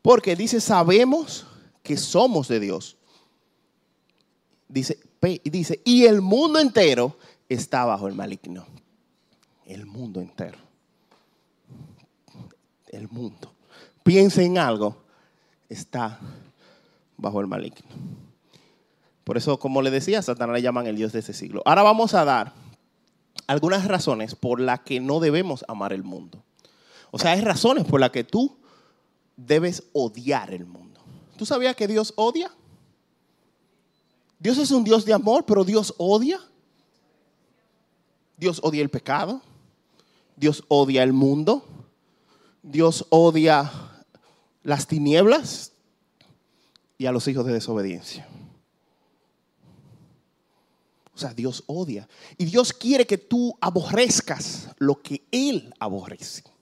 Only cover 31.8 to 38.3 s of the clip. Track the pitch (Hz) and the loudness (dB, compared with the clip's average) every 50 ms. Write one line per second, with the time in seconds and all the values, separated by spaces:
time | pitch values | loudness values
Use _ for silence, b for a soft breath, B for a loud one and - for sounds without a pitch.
31.8 | 214 202 214 214 220 - - - 220 233 247 330 349 381 - _ _ _ _ _ | -4 -2 -2 -2 -2 -4 -2 -2 -2 0 0 -4 -8 -8 -12 _ _ _ _ _
32.8 | _ _ _ _ _ _ _ _ _ _ _ _ _ _ _ _ _ _ _ _ | _ _ _ _ _ _ _ _ _ _ _ _ _ _ _ _ _ _ _ _
33.8 | _ _ _ _ _ _ _ _ _ _ _ _ 160 202 247 269 302 262 277 254 | _ _ _ _ _ _ _ _ _ _ _ _ -2 0 0 0 2 2 2 2
34.8 | 226 202 220 226 208 208 214 196 - 208 233 311 - - 214 196 190 180 208 220 | 4 4 4 4 6 4 2 2 4 2 2 2 2 2 2 2 4 2 2 0
35.8 | 208 - - _ 175 185 202 214 240 285 370 381 - _ _ _ _ _ _ _ | 0 -2 -8 _ 0 2 2 2 2 0 -4 -6 -8 _ _ _ _ _ _ _
36.8 | _ _ _ _ _ _ _ _ _ _ _ _ _ _ _ _ _ _ _ _ | _ _ _ _ _ _ _ _ _ _ _ _ _ _ _ _ _ _ _ _
37.8 | _ _ _ _ _ _ _ _ _ _ | _ _ _ _ _ _ _ _ _ _